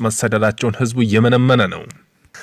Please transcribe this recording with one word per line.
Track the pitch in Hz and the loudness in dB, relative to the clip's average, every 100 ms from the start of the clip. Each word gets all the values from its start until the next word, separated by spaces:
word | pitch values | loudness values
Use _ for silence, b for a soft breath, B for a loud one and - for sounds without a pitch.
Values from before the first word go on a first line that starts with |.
መሰደዳቸውን | 113 - 113 107 107 107 120 104 | -4 -2 -2 0 0 0 -4 -2
ህዝቡ | 120 123 | -4 0
እየመነመነ | 113 107 120 123 127 123 92 | 0 4 4 4 4 2 0
ነው። | 82 - - _ _ _ B | -4 -14 -20 _ _ _ B